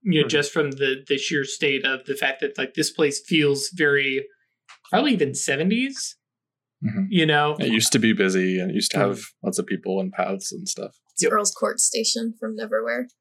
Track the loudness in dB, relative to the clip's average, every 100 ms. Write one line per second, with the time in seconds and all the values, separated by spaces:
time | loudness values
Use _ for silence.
0 | 2 2 4 2 0 0 -2 0 -2 -2
1 | -2 -2 0 -2 -4 -2 0 2 0 -2
2 | -6 -2 -2 -2 -4 -4 -6 -2 -4 2
3 | 0 0 0 2 4 2 -4 0 2 4
4 | 2 -2 -6 _ _ _ _ -20 0 2
5 | 4 2 2 -2 -2 0 2 2 0 -6
6 | -10 -12 _ _ _ _ _ _ -6 -2
7 | 0 2 4 4 2 0 0 2 2 4
8 | 4 4 4 2 2 0 -2 -2 -2 2
9 | 0 0 -8 _ -6 -4 -4 -4 -2 -4
10 | -4 -2 -2 -2 -8 -10 -10 -8 -10 _
11 | _ -2 0 2 0 -2 -4 0 -2 0
12 | -2 -2 -4 -6 -8 -8 -4 -4 -2 -4
13 | -6 _